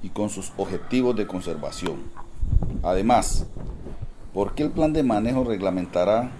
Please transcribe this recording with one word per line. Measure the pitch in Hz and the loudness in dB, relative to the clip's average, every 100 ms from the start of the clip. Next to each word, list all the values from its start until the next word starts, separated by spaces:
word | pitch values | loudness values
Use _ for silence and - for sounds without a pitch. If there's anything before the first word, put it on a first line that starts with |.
y | 95 | -6
con | 104 104 | -4 -4
sus | 98 95 - | -4 -8 -4
objetivos | 95 - - 127 123 | -2 -2 0 2 4
de | 110 | 2
conservación. | 98 92 87 78 71 - 90 76 - - - - - - - - | -2 -4 -4 -4 -6 -4 -4 -4 -8 -10 -10 -2 4 4 4 0
Además, | 85 92 107 120 - - - - - - - - - - - | 2 2 6 4 6 0 0 -8 -8 -10 -10 -8 -8 -10 -6
¿por | 95 101 | -2 -2
qué | 135 | 0
el | 151 | -2
plan | 170 156 | 2 2
de | 156 | 2
manejo | 131 104 113 131 | 2 2 2 0
reglamentará | 123 104 95 92 90 87 92 110 123 | 0 0 0 0 -2 2 4 4 0